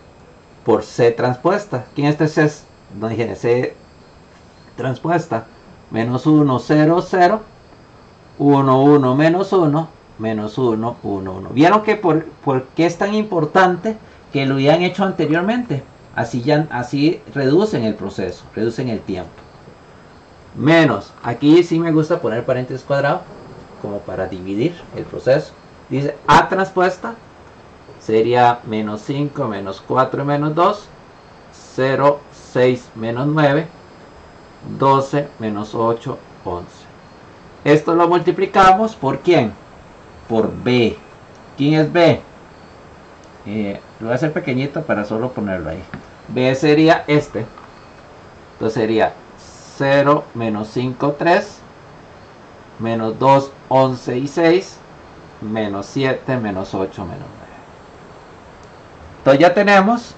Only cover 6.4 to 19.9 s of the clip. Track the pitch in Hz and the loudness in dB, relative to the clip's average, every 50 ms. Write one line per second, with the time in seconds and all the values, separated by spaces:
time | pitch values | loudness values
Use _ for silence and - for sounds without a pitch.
6.4 | 147 139 127 120 - - 151 151 151 156 170 180 175 - - 359 349 349 320 320 | 4 4 2 0 0 2 2 4 4 4 4 2 0 0 2 4 4 4 4 0
7.4 | - - - - - - - - - - - - - - - - - - - - | -6 -8 -20 -20 -20 -20 -20 -20 -20 -20 -20 -20 -20 -20 -20 -20 -20 -16 -6 0
8.4 | 139 143 143 139 135 135 127 135 139 143 147 143 131 127 127 143 156 160 170 185 | 2 2 4 4 4 2 4 4 6 6 6 6 4 2 2 2 2 2 2 0
9.4 | 196 - 202 185 165 147 143 156 165 - - - - - - - 110 113 110 107 | 0 0 2 2 2 2 2 0 -2 -6 -10 -20 -20 -20 -14 -8 -6 -4 -4 -4
10.4 | 107 107 - 131 127 117 110 110 113 120 120 - - 104 101 95 95 95 92 95 | -6 -6 -4 -2 0 0 0 -2 -4 -6 -8 -8 -8 -8 -6 -6 -6 -8 -10 -10
11.4 | 95 - 110 127 160 226 220 214 214 220 - - - 170 156 160 165 - - - | -10 -4 2 4 4 4 4 2 2 0 -2 0 0 0 0 0 -2 -6 -12 -8
12.4 | - 143 127 127 - - - - 165 170 170 - 208 202 214 214 214 214 220 202 | -4 -2 -2 -2 -4 -4 -2 0 0 0 0 -2 -4 -2 -2 -2 -2 -2 -2 -2
13.4 | 151 - - 190 185 185 180 170 196 220 220 - - - - - - - - 139 | -2 0 2 4 4 4 2 -2 -4 -8 -8 -10 -12 -20 -20 -20 -12 -8 -4 -4
14.4 | 135 135 139 135 135 147 156 175 180 175 - 196 202 190 160 156 156 147 156 170 | -2 -2 0 0 2 2 4 2 2 -2 -2 -2 -2 -2 -2 -2 -2 0 0 0
15.4 | 180 214 240 247 240 - 143 131 - - - - - - - - 120 - - 123 | 0 -2 -2 -4 -4 -6 -6 -8 -8 -12 -20 -20 -20 -12 -8 -6 -6 -4 -4 -4
16.4 | 120 147 147 156 156 - 120 123 120 - 143 139 147 165 180 - - - - 139 | 0 0 0 0 0 -2 -6 -8 -8 -4 -2 0 0 0 0 -2 -6 -10 -4 -2
17.4 | 135 131 147 180 214 214 190 131 113 110 104 - 95 95 - - 92 90 - - | 0 2 4 2 2 2 0 -2 -2 -4 -4 -6 -8 -10 -8 -6 -8 -8 -8 -10
18.4 | - - - 101 110 117 117 - 127 123 110 92 - - 92 90 85 - - - | -16 -12 -6 -4 -4 -4 -4 -4 -6 -6 -6 -6 -8 -8 -8 -8 -10 -12 -16 -20
19.4 | - - - - - - - - - - | -20 -20 -20 -20 -20 -20 -20 -20 -20 -20